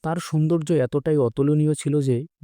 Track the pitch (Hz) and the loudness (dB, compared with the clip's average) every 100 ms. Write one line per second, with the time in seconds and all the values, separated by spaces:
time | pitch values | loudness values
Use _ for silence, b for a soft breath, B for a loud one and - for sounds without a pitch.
0 | 160 170 - 156 156 165 156 160 127 143 | -6 -6 -2 0 2 0 0 0 0 -2
1 | 160 151 120 123 139 151 151 151 147 147 | 0 0 0 0 0 2 0 0 -2 0
2 | 135 120 156 _ | 0 -2 -4 _